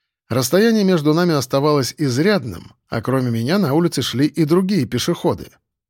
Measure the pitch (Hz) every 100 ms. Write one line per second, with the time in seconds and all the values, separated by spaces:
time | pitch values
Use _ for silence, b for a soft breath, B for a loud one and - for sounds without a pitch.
0 | _ _ - 120 123 180 233 220 190 175
1 | 147 160 175 147 - 139 151 147 123 -
2 | 143 120 185 196 120 85 - _ - 117
3 | 123 131 127 113 120 202 151 151 175 -
4 | - 120 151 - 151 175 190 196 117 123
5 | - 170 165 95 - _ _ _